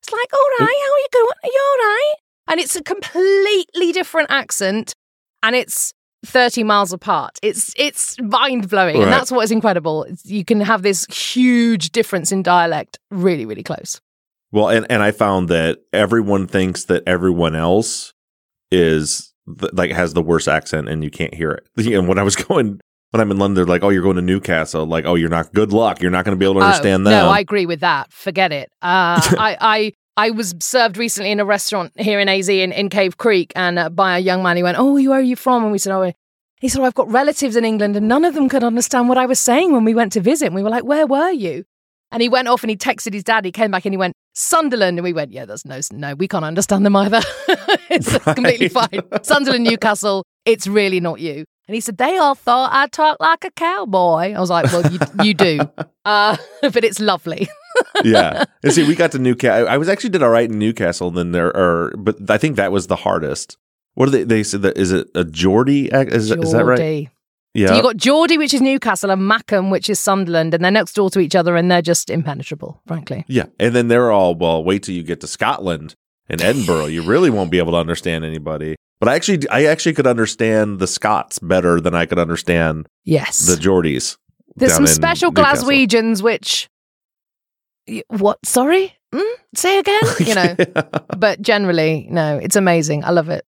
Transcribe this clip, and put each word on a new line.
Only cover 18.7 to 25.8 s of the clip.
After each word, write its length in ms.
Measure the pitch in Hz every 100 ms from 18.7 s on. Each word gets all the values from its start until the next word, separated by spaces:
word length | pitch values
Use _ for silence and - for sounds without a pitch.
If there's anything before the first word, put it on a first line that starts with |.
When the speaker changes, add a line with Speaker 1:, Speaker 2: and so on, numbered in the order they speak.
Speaker 2:
is 640 | 92 82 78 76 - - _ - 82
th-, 120 | 95
like, 180 | 90 90
has 220 | 85 87
the 80 | 82
worst 260 | 80 82 -
accent, 420 | 78 - 80 64
and 140 | 78
you 60 | 76
can't 220 | - 82
hear 180 | 78 80
it. 160 | 71 _ -
<laughs> 160 | 110 104
And 120 | 90
when 100 | 95
I 40 |
was 120 | 101 -
going, 440 | - 190 110 98 _ _ _
when 80 | 110
I'm 100 | 107
in 60 | 98
London, 180 | 101 95
they're 100 | 87
like, 100 | 87
"Oh, 60 | 98
you're 140 | 98
going 120 | 90 90
to 60 |
Newcastle." 640 | 90 98 - 82 78 80 78
Like, 200 | 82 80
"Oh, 100 | 87
you're 140 | 82
not, 240 | 82 80
good 200 | 104 107
luck. 280 | 104